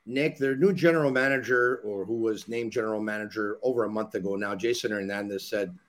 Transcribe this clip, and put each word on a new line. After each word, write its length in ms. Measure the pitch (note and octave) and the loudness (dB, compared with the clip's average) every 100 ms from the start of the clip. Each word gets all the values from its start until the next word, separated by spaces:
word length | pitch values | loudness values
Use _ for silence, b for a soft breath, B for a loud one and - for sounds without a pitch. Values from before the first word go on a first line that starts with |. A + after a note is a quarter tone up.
Nick, 320 | A2 C3 D#3 D3+ | -6 -2 0 0
their 200 | C3+ C3+ | 0 4
new 160 | F#3 | 4
general 380 | F#3 E3+ E3 C#3+ | 6 4 6 4
manager, 680 | C3 C3+ C3+ A#2+ B2 B2 B2+ | 4 2 2 2 4 4 0
or 200 | G#2 G2+ | -4 -6
who 120 | F#2+ A2+ | -4 0
was 320 | A2+ G#2 - | 0 0 -4
named 240 | A#2 A#2 | -6 -4
general 280 | A#2 A2 G#2+ | -2 -2 -2
manager 580 | G#2+ G#2+ G#2+ A2+ G#2 G#2 | -2 -4 -6 -4 -4 -2
over 220 | B2+ A#2+ | 0 0
a 40 | G#2 | 0
month 280 | G#2+ A2 G2+ | -2 -4 -4
ago 180 | F#2+ | -4
now, 200 | G2 G2+ | -2 -4
Jason 360 | G2 A#2 A#2+ A#2 | -2 -2 0 -2
Hernandez, 580 | G#2 G2 G2+ G#2 G2 - | -2 -2 -4 -4 -6 -4
said 280 | G#2+ F#2+ F2+ | -4 -4 -6